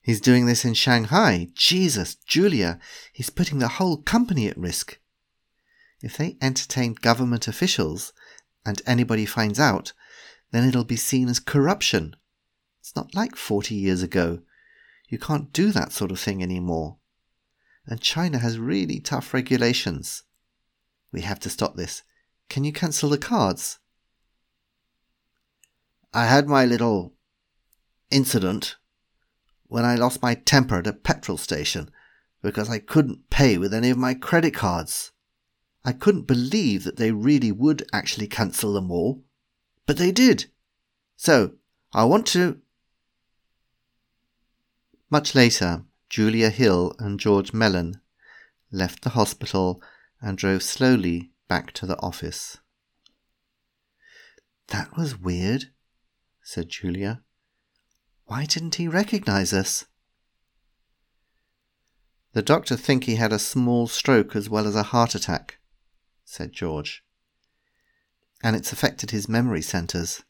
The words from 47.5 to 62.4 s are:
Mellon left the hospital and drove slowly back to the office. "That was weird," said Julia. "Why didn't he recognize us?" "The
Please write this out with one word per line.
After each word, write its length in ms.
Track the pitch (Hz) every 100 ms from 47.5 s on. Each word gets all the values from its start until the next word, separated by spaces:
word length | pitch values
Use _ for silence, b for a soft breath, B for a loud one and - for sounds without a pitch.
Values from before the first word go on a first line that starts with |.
Mellon 460 | 110 110 90 85 98 _ b b b b b _
left 320 | 98 92 -
the 80 | -
hospital 720 | 120 104 - - 95 92 90 b b b b
and 160 | 110 95
drove 260 | 98 95
slowly 680 | - - 131 123 87 85 87 _ _
back 240 | 90 -
to 140 | - 92
the 120 | 90
office. 580 | 92 - 82 - - - _ _ _ _ _ _ _ _ _ _ _ _ _ b b b b b b _ _
"That 300 | 101 - -
was 200 | 160 98
weird," 540 | 90 87 92 127 - _ _ _ _ _ _ _
said 260 | - - 82
Julia. 540 | - 92 90 98 120 _ _ _ _ _ _ _ _ _ _ _
"Why 180 | 110
didn't 300 | 151 - 165
he 120 | - 170
recognize 680 | 170 208 208 - 98 90
us?" 320 | 95 95 - - _ _ _ _ _ _ _ _ _ _ _ _ _ _ _ _ _ _ _ _ _ _ _ _
"The 80 | 117